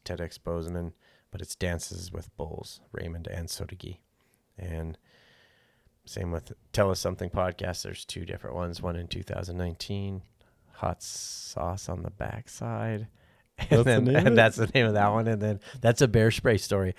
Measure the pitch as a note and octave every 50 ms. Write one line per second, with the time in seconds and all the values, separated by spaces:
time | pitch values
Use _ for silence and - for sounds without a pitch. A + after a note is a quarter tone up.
0 | _ - F2+ E2+ E2+ E2 - - _ E2+ E2+ E2+ E2 E2+ F2 F2 E2+ E2+ - _
1 | _ _ _ _ _ _ - F#2 F2 - - - - F2+ F2 D#2+ - - F#2 F2+
2 | F2 F2 F2 E2+ E2 - _ - D2 D#2+ - - - - - - _ _ - -
3 | E2+ E2+ E2 E2+ E2 - F#2 F2+ E2 E2 - - F2 - - F#2 - - F2+ -
4 | _ _ _ _ _ _ _ _ _ _ _ - F#2 F2 E2 D#2+ D#2+ D#2+ D#2+ -
5 | _ _ _ _ _ _ _ _ _ _ _ _ _ _ _ _ _ _ _ _
6 | _ - - - F#2+ F2 E2+ E2 - - - _ _ _ - - G2+ G2 F#2 -
7 | - F#2+ F#2 - F2+ F2+ - G2+ F#2 F2+ F2 - F#2+ F2+ F2 - - G2 F2+ -
8 | - - - F2+ E2+ F2 F2+ - - - B1 F2 F2+ F2 E2+ - - F2+ E2+ F2
9 | F2 E2+ - F2 F#2 - - F#2+ F#2 F2+ F2 F2 F2+ F2 G2+ - - - G2+ G2+
10 | G2 G2 G2 F#2+ - _ _ _ _ _ _ _ _ _ _ - - - F2 -
11 | - - - - - - - - - - - - D#2+ F2 F#2 G2 - - F2 F2+
12 | F2 E2+ F#2 - - G#2+ G#2+ A2 A#2 - - - A2 A#2 A2+ A2 A2 A2+ A2 G#2
13 | A2 - _ _ _ _ _ _ _ _ _ - - - D#3 A#2 A#2+ C3 A#2+ C3
14 | B2 B2 C3+ D3+ F3 - A#2 A#2 A2+ A2 - - A2+ G#2+ - C3+ A#2 A2 G#2 G#2
15 | G2+ G#2 G#2 A2+ A2+ A2+ A2+ G#2 G#2 G#2+ G#2 G2 - - - B2+ - A#2 A#2 -
16 | D3 A#2+ G2+ A2+ A2 A2+ - - - B2+ A2+ F#2+ - - G#2 G2 F#2+ F#2 F2+